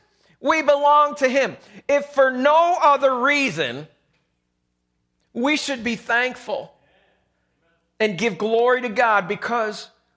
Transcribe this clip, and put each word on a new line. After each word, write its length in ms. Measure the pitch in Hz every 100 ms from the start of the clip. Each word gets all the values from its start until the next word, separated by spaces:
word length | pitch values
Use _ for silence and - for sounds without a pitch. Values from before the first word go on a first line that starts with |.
| _ _ _ _
We 220 | 269 320
belong 540 | 294 285 285 294 294 -
to 120 | 262
him. 300 | 269 233 127 - - -
If 180 | 285 285
for 220 | - 262
no 480 | 254 269 311 339 349
other 360 | 302 277 269 247
reason, 720 | 262 285 269 160 131 123 151 _ _ _ _ _ _ _ _ _ _ _ _ _ _
we 240 | 233 262 302
should 260 | - 269
be 120 | 226 226
thankful 760 | - 233 247 254 - 208 - _ _ _ _ _ _ _ _ _ _ _ _ _
and 160 | 214 170
give 220 | 226 180
glory 440 | 208 226 240 247
to 80 | 240
God 380 | 208 233 208 180
because 640 | 208 - 233 214 208 - _ _